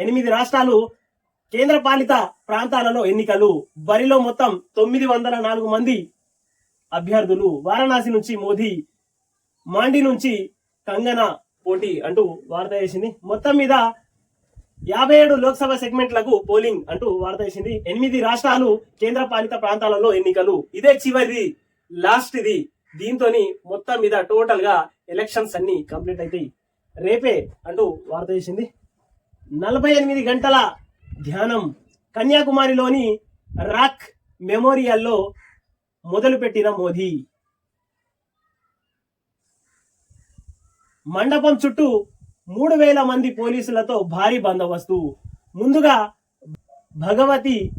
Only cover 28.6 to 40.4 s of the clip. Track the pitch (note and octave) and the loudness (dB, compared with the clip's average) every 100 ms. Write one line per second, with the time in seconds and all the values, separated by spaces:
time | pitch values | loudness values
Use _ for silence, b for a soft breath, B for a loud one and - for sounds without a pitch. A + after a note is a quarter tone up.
28.6 | A#3 - _ _ _ _ _ _ - D3 | -8 -12 _ _ _ _ _ _ -14 -8
29.6 | G3+ C4 D4 C#4+ C#4 C#4 A#3+ B3+ C4+ C4 | -2 0 2 2 2 -2 -2 -2 2 2
30.6 | G#3 - _ _ - - C#3+ F#3 A3+ A3+ | 2 -4 _ _ -20 -14 -10 -4 -2 -2
31.6 | E3 - _ _ _ A3 B3+ D4 C#4+ C4+ | -6 -10 _ _ _ -4 2 4 4 2
32.6 | C4+ B3+ B3+ C4+ A#3 G#3+ - _ _ - | 2 2 2 0 0 -4 -8 _ _ -8
33.6 | - G#3+ C4+ - - _ _ _ F#3 G#3+ | -4 2 0 0 -14 _ _ _ -4 2
34.6 | B3+ C4+ B3 A3+ A#3 G#3+ G3+ - b b | 2 2 2 0 0 -2 -2 -8 b b
35.6 | _ _ _ _ E3+ G3 C4 C4 B3 G#3+ | _ _ _ _ -6 0 2 2 0 0
36.6 | G#3 G3 F3+ E3+ F#3+ D3+ C3 _ _ _ | 0 0 -4 -4 -4 -6 -10 _ _ _
37.6 | _ _ _ _ _ _ _ _ C6+ _ | _ _ _ _ _ _ _ _ _ _
38.6 | _ _ _ _ _ _ _ _ _ _ | _ _ _ _ _ _ _ _ _ _
39.6 | _ _ _ _ _ _ _ - | _ _ _ _ _ _ _ -20